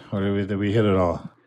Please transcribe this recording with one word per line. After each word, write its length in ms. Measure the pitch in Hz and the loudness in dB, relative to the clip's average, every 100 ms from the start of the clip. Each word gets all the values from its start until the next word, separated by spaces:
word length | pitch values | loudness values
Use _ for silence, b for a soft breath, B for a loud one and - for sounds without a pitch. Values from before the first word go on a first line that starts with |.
| - | -8
Or 80 | 101 | -4
did 120 | 98 | -2
we, 100 | 101 98 | -2 -2
did 120 | 98 | -2
we 140 | 104 | 0
hit 120 | 113 | 2
it 100 | 104 92 | 4 4
all? 320 | 90 78 - _ | 2 -2 -8 _